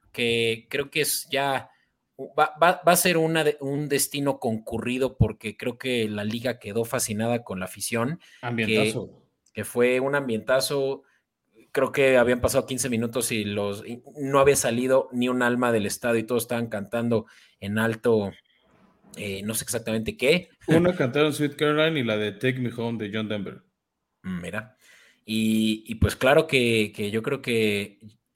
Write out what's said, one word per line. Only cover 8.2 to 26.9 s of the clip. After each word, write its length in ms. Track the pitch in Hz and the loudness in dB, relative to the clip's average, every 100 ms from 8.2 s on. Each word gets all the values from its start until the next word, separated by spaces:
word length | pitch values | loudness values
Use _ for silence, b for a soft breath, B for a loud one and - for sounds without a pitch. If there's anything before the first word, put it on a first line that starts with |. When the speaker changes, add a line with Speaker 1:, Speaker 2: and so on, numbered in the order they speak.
| b b | b b
Speaker 2:
Ambientazo. 680 | 123 117 110 110 107 117 95 | -8 -4 0 2 2 -2 -8
Speaker 1:
que, 460 | - _ _ _ | -16 _ _ _
que 120 | - | -10
fue 360 | 104 123 123 127 | -6 2 2 2
un 160 | 135 143 | 0 -2
ambientazo. 880 | 135 110 101 131 135 147 135 135 _ _ _ _ _ _ _ | -2 -4 0 0 0 -2 -2 -6 _ _ _ _ _ _ _
Creo 220 | - 135 | 0 0
que 240 | - 135 131 | 4 6 6
habían 220 | 120 123 | 6 4
pasado 260 | 123 135 117 | 2 0 -2
quince 220 | 127 139 | -4 -2
minutos 440 | 113 117 127 120 | -2 -2 -2 -2
y 120 | 113 | -2
los, 420 | 101 104 101 101 110 | -2 -2 -4 -6 -10
y 160 | 120 - 147 | -14 -14 -10
no 220 | 135 139 | 0 4
había 160 | 139 135 | 6 4
salido 520 | 135 117 131 131 - | 2 0 2 2 2
ni 160 | 123 123 | -2 0
un 140 | 123 | 2
alma 280 | 123 123 123 | 2 2 2
del 160 | 113 101 | 2 0
estadio 320 | - 120 117 | -4 0 0
y 60 | |
todos 180 | 110 120 | 0 -2
estaban 240 | - 117 117 | -2 -4 -4
cantando 600 | 107 98 120 117 113 110 b b b | -6 -6 -4 0 0 -2 b b b
en 180 | 98 107 | -6 0
alto, 540 | 113 110 123 110 98 - _ _ _ _ _ _ _ - | 0 0 2 2 2 -6 _ _ _ _ _ _ _ -12
eh, 260 | 104 98 | -8 -6
no 120 | 101 | -6
sé 100 | 110 | -6
exactamente 540 | - 117 113 113 110 - | -4 -6 -4 -4 -4 -2
qué. 320 | 123 175 - _ - | 2 2 0 _ 2
Speaker 2:
Uno 280 | 165 175 | 4 4
cantaron 380 | 175 135 135 151 | 2 -2 2 0
Sweet 240 | 143 147 147 | 2 -2 0
Caroline 440 | 147 151 156 160 | 0 2 2 2
y 40 | |
la 140 | 117 107 | 0 0
de 140 | 104 | -2
Take 260 | 95 131 131 | -2 -2 0
Me 120 | 123 123 | -4 -4
Home 260 | 117 117 | -4 -4
de 120 | 107 | -4
John 140 | 107 107 | -4 -4
Denver. 340 | 107 90 - _ _ _ _ _ _ | -6 -6 -12 _ _ _ _ _ _
Speaker 1:
Mm, 180 | 92 90 | -10 -8
mira. 340 | 87 104 113 _ b b b b | -8 -10 -12 _ b b b b
Y, 600 | - 110 110 110 110 107 - | -4 0 2 2 2 0 -4
y 80 | |
pues 200 | 113 98 - | 0 0 2
claro 300 | 127 151 156 | 4 4 4
que, 460 | 135 120 113 104 | 2 2 2 0